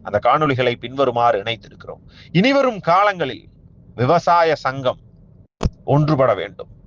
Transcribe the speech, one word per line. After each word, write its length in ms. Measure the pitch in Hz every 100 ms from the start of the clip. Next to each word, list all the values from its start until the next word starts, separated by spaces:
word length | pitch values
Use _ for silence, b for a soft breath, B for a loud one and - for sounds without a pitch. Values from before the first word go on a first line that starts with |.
அந்த 160 | - 104
காணொளிகளை 560 | 120 147 156 127 123
பின்வருமாறு 640 | 120 120 135 131 120 117 110
இணைத்திருக்கிறோம். 600 | 107 113 - - - 80 - B B
இனிவரும் 480 | 160 240 277 262 208
காலங்களில் 640 | 165 180 208 185 139 113 - _ - - -
விவசாய 560 | - 127 156 180 170 165
சங்கம் 440 | 147 135 135 127 95 - - - - - _ - -
ஒன்றுபட 460 | - 143 147 127 131
வேண்டும். 360 | 98 98 87 - -